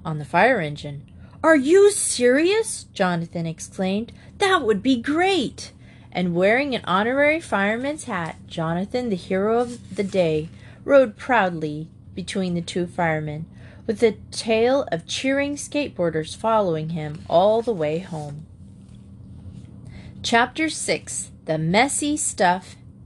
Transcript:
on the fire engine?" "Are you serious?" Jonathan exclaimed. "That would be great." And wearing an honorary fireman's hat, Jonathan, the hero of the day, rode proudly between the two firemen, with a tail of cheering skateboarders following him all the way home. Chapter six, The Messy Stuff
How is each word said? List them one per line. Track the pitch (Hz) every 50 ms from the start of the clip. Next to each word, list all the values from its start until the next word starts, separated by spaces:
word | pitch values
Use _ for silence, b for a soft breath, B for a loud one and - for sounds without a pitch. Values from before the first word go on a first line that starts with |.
| -
on | - 156 151
the | 147
fire | 139 - 170 196 240 269 220
engine?" | 160 147 147 147 - 147 143 143 - - B B B B B B -
"Are | 311 320
you | 302 247 277 339 392 403 415
serious?" | 392 - - - - - 247 247 247 277 320 349 403 440 453 - - - - - -
Jonathan | - 196 180 175 170 170 165 - 175 165
exclaimed. | 165 160 - - - - - 190 185 190 208 233 - B B B B B B
"That | 403 381 381 349 277
would | 214 220 190 196
be | 254 269 233
great." | 233 - 294 320 359 381 392 349 247 175 - - - - - B B B B B B B
And | B 180 180 180 170
wearing | 170 185 196 220 254 285 294 254
an | 208 -
honorary | - 175 190 214 233 254 277 285 294 311 330
fireman's | 320 - - 196 196 202 220 233 254 277 302 302 -
hat, | 254 220 180 165 160 - - -
Jonathan, | - - 175 160 160 165 175 190 202 - 254 247 240
the | 202
hero | 175 - - 196 190 196 214 226 233
of | 247 240 240 233 - - 190
the | 196 202
day, | 190 196 190 175 160 156 156 156 165 B B B B B B B
rode | - 277 277 262 220 208
proudly | - - - 262 226 196 185 175 160 156 151 151 151 160 160 - - - - -
between | - 180 - - 202 190 180 175
the | 170
two | 170 - - 190 175
firemen, | 175 - - 175 165 160 156 151 151 147 151 165 - B B B B B B B
with | B 208 202 240
a | 220 208 - - -
tail | - - - 220 226 220 226 247 262 285 262 - -
of | 165 165
cheering | - - - - 262 277 277 277 285 285
skateboarders | 285 - - - 294 294 247 - - 175 170 160 160 156 160 -
following | - - 220 226 220 208 185 160 156 156 160
him | 170 170 151 151 147 160 - -
all | - 165 185 208 220 226 233
the | 247 226
way | 175 156 151 156 165
home. | 190 - 170 156 151 147 147 151 156 - - - - - - - - - - - - - - - - - - - - - - - - - - - - B B B B B B B -
Chapter | - - 233 240 247 - - 320 311
six, | 311 - - - 180 147 - - - - - - - - -
The | - 156
Messy | 156 160 160 175 208 254 285 - - 302 294 294 302
Stuff | - - - - 208 175 180 190 - - - - - - - - -